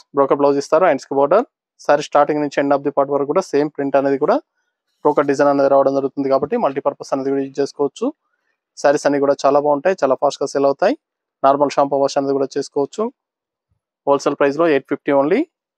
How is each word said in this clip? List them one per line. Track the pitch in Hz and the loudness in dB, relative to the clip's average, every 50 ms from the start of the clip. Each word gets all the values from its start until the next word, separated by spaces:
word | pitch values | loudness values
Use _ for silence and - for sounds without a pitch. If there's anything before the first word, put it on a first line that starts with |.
| _ _ - | _ _ -2
బ్రోకెట్ | 143 139 135 151 139 | 0 2 2 2 2
blouse | 143 143 143 | 2 2 2
ఇస్తారు. | 143 - - 156 160 190 | 0 -2 0 2 2 4
హ్యాండ్స్కి | 170 143 131 - - 139 | 2 0 0 -4 -6 -2
border. | 139 139 143 175 220 277 _ _ _ _ _ _ _ | 0 0 2 2 0 0 _ _ _ _ _ _ _
సారీ | - - 147 156 147 | -2 0 0 0 0
starting | - - 147 147 147 151 147 147 | 0 2 2 2 2 0 -2 -4
నుంచి | 143 - 156 | -4 -2 -2
end | 143 143 143 | 0 0 0
of | 139 139 | 0 0
the | 147 - | -2 -2
part | 143 139 143 | -2 -2 -2
వరకు | 143 139 143 139 | -2 -4 -2 -2
కూడా | 156 190 185 | -2 -4 -2
same | - - 139 147 156 | 0 -2 -2 -2 -2
print | - - 139 139 135 | -4 -6 -6 0 0
అనేది | 139 139 139 139 131 | 0 0 0 0 0
కూడా | 147 170 233 311 _ _ _ _ _ _ _ _ _ _ _ _ - | 0 0 0 -2 _ _ _ _ _ _ _ _ _ _ _ _ -2
బ్రోకెట్ | 151 139 156 143 143 | 0 2 2 0 0
design | 139 143 143 143 | 2 2 2 2
అనేది | 139 139 139 139 | 4 2 2 4
రావడం | 139 135 139 139 139 | 4 4 4 2 0
జరుగుతుంది | 139 135 131 - 143 139 135 | 0 -4 -4 -6 -4 -2 0
కాబట్టి | 135 135 147 147 233 | 0 0 0 -2 -4
మల్టీపర్పస్ | 240 190 139 135 139 - 143 - - - - | -2 -2 -2 -2 -2 -4 -6 -6 -6 -8 -8
అనేది | 147 135 131 135 | -6 -4 -4 -2
కూడా | 139 139 135 | -2 -4 -4
యూజ్ | 139 135 | -6 -4
చేసుకోవచ్చు. | 147 139 - - - 143 139 _ - 220 277 - _ _ _ _ _ _ _ _ _ _ _ _ | -6 -6 -6 -4 -4 -4 -4 _ -4 -6 -6 -6 _ _ _ _ _ _ _ _ _ _ _ _
Sarees | - - 143 143 147 - | -2 0 0 0 2 0
అన్ని | 143 143 139 | 0 0 0
కూడా | 139 139 139 | 0 0 0
చాలా | - - 139 143 143 | 2 0 2 2 2
బాగుంటాయి, | 143 147 147 143 - 185 196 | 2 0 -2 0 0 -2 -2
చాలా | - 143 135 131 | 0 0 -2 0
ఫాస్ట్గా | - 147 139 - - 147 | 0 -2 -4 -2 -4 -8
sell | 135 - 143 139 139 | -6 -2 0 0 0
అవుతాయి. | 139 - 175 214 311 - _ _ _ _ _ _ _ - - | 0 0 0 -2 -2 -2 _ _ _ _ _ _ _ 0 2
Normal | 135 139 139 147 139 - | 2 2 4 0 0 0
shampoo | 156 143 139 143 135 | 0 0 0 0 -2
wash | 139 131 - | -2 0 -2
అనేది | 147 135 139 139 | -2 -2 -2 -2
కూడా | 135 139 131 | -2 -2 -4
చేసుకోవచ్చు. | - 143 135 - - 143 139 - - - 220 247 _ _ _ _ _ _ _ _ _ _ _ _ _ _ _ _ _ _ - | -4 -8 -8 -6 -4 -6 -6 -4 -4 -6 -8 -8 _ _ _ _ _ _ _ _ _ _ _ _ _ _ _ _ _ _ -2
Wholesale | 139 143 135 - 151 143 | 0 0 0 0 -2 0
ప్రైస్లో | - 147 143 139 151 170 | 0 0 0 0 0 0
eight | 165 143 139 - | 0 0 0 -2
fifty | - 143 - - 147 139 | -4 -8 -6 -2 0 0
only. | 139 139 151 185 262 349 _ _ _ _ _ _ | 2 2 2 0 0 -2 _ _ _ _ _ _